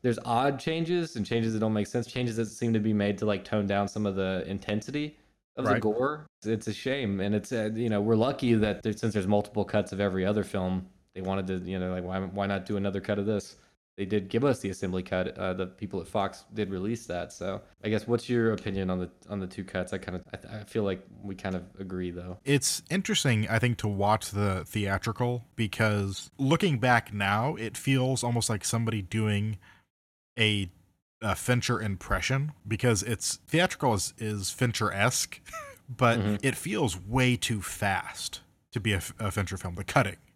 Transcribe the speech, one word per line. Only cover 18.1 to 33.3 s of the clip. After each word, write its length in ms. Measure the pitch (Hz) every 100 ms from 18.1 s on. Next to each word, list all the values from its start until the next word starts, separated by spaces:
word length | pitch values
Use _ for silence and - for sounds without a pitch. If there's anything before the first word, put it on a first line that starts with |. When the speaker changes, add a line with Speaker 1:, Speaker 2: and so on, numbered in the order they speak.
| 117 -
Speaker 1:
your 240 | 120 113
opinion 380 | 104 104 98 92
on 80 | 92
the, 100 | 90 - -
on 100 | 101
the 80 | 92
two 160 | -
cuts? 300 | 92 185 180
I 60 | 98
kinda, 220 | - 90 -
I, 240 | - - 107
I 80 |
feel 180 | 107 113
like 240 | 101 92 - -
we 140 | 101 92
kind 180 | 98
of 80 | 92 90 -
agree, 320 | 95 92 90
though. 280 | 87 90 90
Speaker 2:
It's 380 | - 143 - - -
interesting, 560 | 196 - - 139 110 110
I 120 | 110
think, 180 | 123 117
to 80 | 107
watch 460 | 98 101 110 -
the 320 | 104 101 92 76
theatrical, 800 | 107 98 98 117 107 123 123 -
because 760 | - 110 - 110 104 98 95 - -
looking 440 | 135 160 190 127
back 340 | 127 120 -
now, 400 | 104 98 104 131
it 220 | 160 110 -
feels 480 | 135 135 127 127
almost 260 | 120 120 110
like 140 | 104
somebody 360 | - 113 113 107
doing 580 | 92 110 107 101 107 104 - - _ _ _ _ _ -
a, 320 | 110 101 92 - _ _ _ -
a 140 | 107 101
Fincher 440 | - 123 - 117
impression, 720 | 107 95 - 95 - 135 151 - 107
because 380 | 110 123 104
it's, 320 | 120 113 -